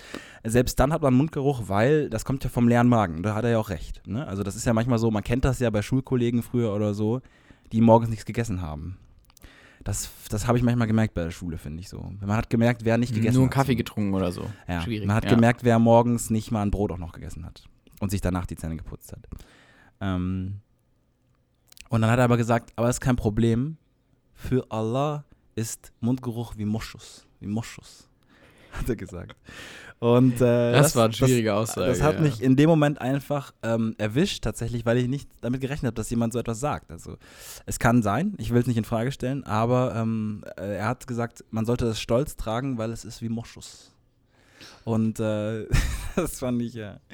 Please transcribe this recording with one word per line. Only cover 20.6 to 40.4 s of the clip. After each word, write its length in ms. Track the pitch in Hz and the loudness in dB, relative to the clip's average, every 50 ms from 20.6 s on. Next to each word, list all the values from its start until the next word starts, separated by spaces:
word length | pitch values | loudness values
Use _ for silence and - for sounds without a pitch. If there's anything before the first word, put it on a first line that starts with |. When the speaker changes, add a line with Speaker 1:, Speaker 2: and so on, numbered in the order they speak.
| - _ _ _ _ _ _ _ _ _ _ _ _ _ _ _ _ _ _ _ _ _ _ _ - - | -14 _ _ _ _ _ _ _ _ _ _ _ _ _ _ _ _ _ _ _ _ _ _ _ -8 -4
Speaker 1:
und 120 | - 113 | 0 0
dann 80 | 110 110 | 2 2
hat 80 | 117 123 | 4 4
er 60 | 123 | 4
aber 120 | 120 120 | 4 4
gesagt, 360 | 117 120 110 120 117 - - _ | 2 2 2 0 0 0 -4 _
aber 120 | - 117 120 | -2 0 0
ist 120 | 123 - | 0 0
kein 160 | - 135 123 | 0 0 0
Problem, 600 | 120 - 113 104 110 113 117 113 113 131 151 160 - _ _ _ _ _ _ _ _ _ _ _ | 2 0 0 0 2 2 2 2 0 -2 -4 -6 -10 _ _ _ _ _ _ _ _ _ _ _
für 320 | - - - 127 127 - - | -16 -6 -2 -2 -2 -2 -2
Allah 540 | 113 110 110 110 117 131 143 151 147 147 143 _ _ _ _ _ _ | -4 -4 -4 -2 -2 -2 -2 -2 -4 -6 -10 _ _ _ _ _ _
ist 380 | - 113 113 - - - - - _ | -8 -8 -8 -8 -12 -16 -20 -12 _
Mundgeruch 540 | - 117 131 127 127 123 110 117 120 113 - | -2 -2 -2 -2 -4 -6 -8 -8 -10 -10 -8
wie 80 | 110 104 | -6 -4
Moschus, 640 | 104 107 110 - - - 117 - - - - - _ _ _ | -4 -4 -4 -6 -10 -14 -18 -20 -20 -20 -20 -20 _ _ _
wie 60 | - | -10
Moschus, 640 | 95 104 110 120 - - - - - - - - _ _ _ _ _ _ _ | -6 -6 -6 -6 -8 -14 -20 -20 -20 -20 -20 -20 _ _ _ _ _ _ _
<laughs> 300 | _ _ _ _ - - | _ _ _ _ -20 -14
hat 160 | - - 135 - | -10 -6 -4 -4
er 80 | 120 | -4
gesagt. 400 | - 101 87 - 85 87 - - - _ - - - - - - - - - - _ | -6 -8 -12 -12 -14 -14 -14 -18 -20 _ -20 -20 -18 -18 -18 -18 -20 -20 -20 -10 _
Und, 340 | - 120 120 123 127 131 123 123 | 2 4 6 8 6 6 6 4
äh, 320 | 127 120 120 120 120 120 | 4 4 4 4 4 4
Speaker 2:
Das 160 | 117 127 147 147 | 6 6 6 6
Speaker 1:
das, 80 | 147 | 6
Speaker 2:
war 80 | 127 113 | 4 4
eine 100 | 110 117 | 4 4
schwierige 340 | - 127 131 127 120 110 107 | 2 4 4 4 4 2 2
Speaker 1:
das, 200 | 101 101 113 - | 0 0 -2 -2
Speaker 2:
Aussage, 160 | - - 90 | -2 -2 0
Speaker 1:
das 160 | 90 - - | 0 2 2
hat 140 | - 151 180 | 2 2 2
Speaker 2:
ja. 40 | - | 2
Speaker 1:
mich 220 | 160 147 131 110 | 0 0 0 0
in 140 | 123 131 131 | 2 4 6
dem 120 | 131 147 160 | 6 6 6
Moment 320 | 170 156 147 147 151 - | 6 6 4 2 0 -2
einfach, 540 | - 123 135 143 131 - 147 143 135 - - _ | -4 -4 -4 -4 -4 -6 -6 -6 -6 -10 -16 _
ähm, 320 | - 113 117 113 113 110 107 | -4 -2 -2 0 -2 -4 -4
erwischt 460 | - 107 107 104 131 185 202 - - - | -4 -6 -2 0 0 0 0 -2 -4 -6
tatsächlich, 400 | 117 104 - 117 117 117 120 113 | -6 -6 -6 -6 -6 -6 -4 0
weil 140 | 117 117 123 | 0 2 2
ich 100 | 127 123 | 0 0
nicht 220 | 131 143 - - - _ | -2 -6 -8 -12 -16 _
damit 200 | - 120 123 131 | -6 -6 -4 -4
gerechnet 300 | 135 123 143 147 - 123 | -4 -6 -4 -4 -4 -4
habe, 40 | 110 | -4
dass 160 | - 107 - | -4 -6 -4
jemand 220 | 123 117 117 117 | -2 -2 0 0
so 60 | 110 120 | -2 -4
etwas 200 | - - 117 110 | -4 -4 -6 -4
sagt. 300 | 135 147 - - - - | -4 -6 -6 -6 -10 -14
Also 260 | 80 85 - - 87 - - - - - - - - - - | -18 -16 -16 -16 -16 -16 -18 -20 -20 -20 -20 -20 -20 -14 -10
es 140 | - 113 - | -10 -4 0
kann 240 | - 127 117 123 | 2 4 4 4
sein, 320 | 107 104 98 123 175 214 202 - | 4 2 0 0 -2 -2 -4 -6
ich 140 | 113 107 | -4 2
will 80 | 117 120 | 2 2
es 60 | 120 | 2
nicht 100 | 127 120 | 2 0
in 80 | 113 110 | -2 -2
Frage 280 | - 117 110 113 131 | -2 -4 -2 -2 -4
stellen, 320 | 135 - - 123 135 143 - | -4 -4 -6 -4 -4 -6 -4
aber, 500 | - 104 107 113 120 123 127 127 123 - | -4 -2 0 2 2 2 2 0 0 -2
ähm, 480 | 113 113 113 113 110 107 107 104 101 | -2 -2 -2 -2 -2 -4 -6 -6 -10